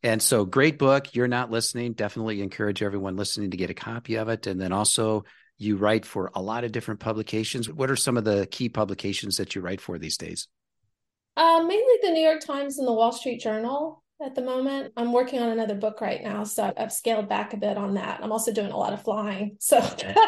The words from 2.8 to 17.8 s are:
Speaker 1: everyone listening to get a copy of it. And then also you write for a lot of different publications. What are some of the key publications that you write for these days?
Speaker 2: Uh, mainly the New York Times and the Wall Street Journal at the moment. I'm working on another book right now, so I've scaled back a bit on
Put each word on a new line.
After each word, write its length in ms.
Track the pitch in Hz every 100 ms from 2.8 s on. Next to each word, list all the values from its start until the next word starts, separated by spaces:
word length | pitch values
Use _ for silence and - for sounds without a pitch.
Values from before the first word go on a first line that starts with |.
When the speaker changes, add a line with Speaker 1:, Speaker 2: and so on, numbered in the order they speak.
Speaker 1:
everyone 360 | 104 98 95 92
listening 340 | 101 - 101
to 60 | 90
get 120 | 90
a 40 |
copy 420 | 90 - 117 120 113
of 140 | 110
it. 180 | 110 -
And 120 | 92
then 120 | 92
also 540 | 95 104 - 110 110 101 - _ _
you 180 | 104 101
write 300 | 104 110 -
for 260 | - 95
a 80 | -
lot 220 | 95 117
of 80 | 120
different 280 | 113 113 107
publications. 680 | - 110 107 107 110 131 113
What 220 | - 131
are 40 | 135
some 180 | - 120
of 60 |
the 220 | 107 101 95
key 200 | - 123
publications 680 | - 104 98 98 98 104 92
that 160 | 95
you 80 | -
write 200 | 90 95
for 160 | - 85
these 200 | 80 -
days? 300 | 80 85 - _ _ _ _ _ _ _ _ -
Speaker 2:
Uh, 240 | 330 330 330
mainly 280 | 403 508 480
the 100 | 403
New 100 | 330
York 160 | 320 311
Times 360 | 311 277 285 277
and 80 | 254
the 60 |
Wall 180 | 226 233
Street 280 | 247 269 233
Journal 640 | 226 214 233 277 311 311 _ _
at 120 | 277 262
the 60 |
moment. 520 | 254 254 269 277 269 -
I'm 160 | 240
working 260 | 240 254 262
on 80 | 233
another 240 | 226 220 202
book 240 | 214 214
right 200 | 214 -
now, 220 | 214 202
so 280 | 208 - 202 -
I've 140 | 220
scaled 360 | - - 220 208
back 240 | 208 208
a 40 | 208
bit 200 | 208
on 180 | 202